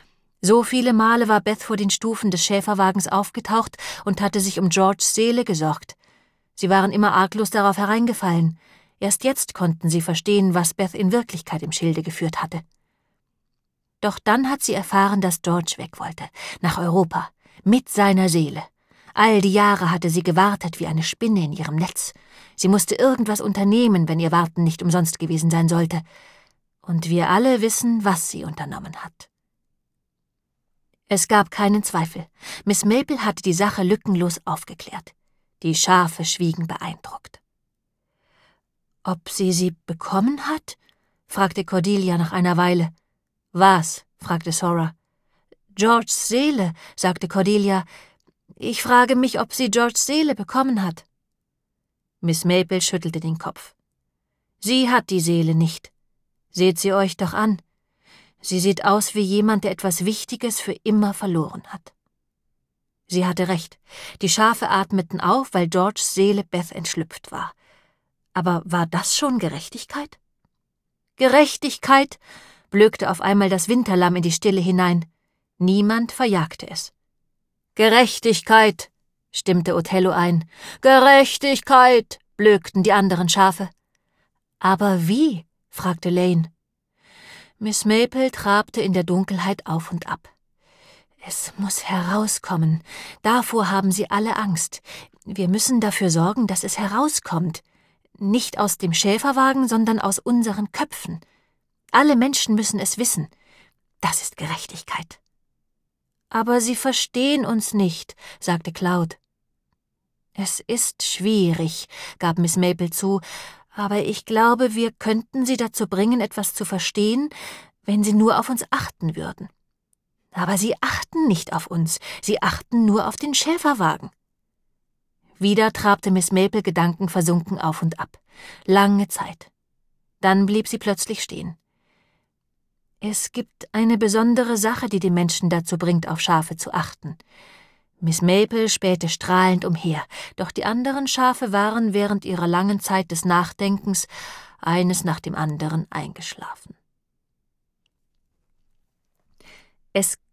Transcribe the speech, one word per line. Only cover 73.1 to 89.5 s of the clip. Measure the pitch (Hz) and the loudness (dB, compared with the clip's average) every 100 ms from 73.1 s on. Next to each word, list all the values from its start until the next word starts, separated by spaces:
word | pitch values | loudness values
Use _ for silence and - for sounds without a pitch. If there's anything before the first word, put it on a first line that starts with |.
auf | 170 | -2
einmal | 190 202 196 | 0 2 2
das | 185 - | 0 0
Winterlamm | 247 220 185 180 175 | 0 2 2 2 2
in | |
die | 170 | 0
Stille | 165 214 190 | 0 0 0
hinein. | 180 185 180 175 165 _ _ _ _ - | 2 2 2 0 -2 _ _ _ _ -2
Niemand | 180 196 208 226 233 | 2 2 2 0 -2
verjagte | - 247 190 156 - - | -2 0 0 -2 -6 -12
es. | 160 - _ _ _ _ _ _ _ _ | -12 -12 _ _ _ _ _ _ _ _
"Gerechtigkeit", | - 220 226 247 - 226 190 - 220 214 - - _ _ _ _ | 2 4 6 4 2 -2 0 6 6 6 2 -10 _ _ _ _
stimmte | - - 180 170 170 | -8 0 0 2 -2
Othello | 165 190 185 | 0 2 2
ein. | 175 175 170 165 - - - | 2 2 0 -2 -14 -20 2
"Gerechtigkeit", | 262 262 269 277 262 - 277 269 - 269 254 240 - - _ - | 6 8 10 8 6 2 0 0 6 8 8 6 2 -12 _ 2
blökten | 208 196 - 196 | 6 6 2 0
die | 185 | 4
anderen | 202 196 175 180 | 4 2 2 2
Schafe. | 202 190 185 185 _ _ _ _ _ _ _ _ _ | 4 4 2 -8 _ _ _ _ _ _ _ _ _
"Aber | 185 190 202 185 165 | 2 2 2 2 2
wie?", | 233 311 180 - _ _ | 2 2 0 -10 _ _
fragte | - 180 170 180 | -8 -6 -4 -2
Lane. | 180 180 175 165 _ _ _ _ _ _ - - - - - | 0 2 2 -2 _ _ _ _ _ _ -20 -20 -20 -20 -10
Miss | 214 208 | -6 -2
Maple | 208 214 240 262 262 | 2 2 2 0 -2
trabte | - 202 202 208 233 | -2 0 2 0 -4
in | 190 | 0
der | 185 | 0
Dunkelheit | 170 180 190 190 185 | 0 -2 -2 -2 -4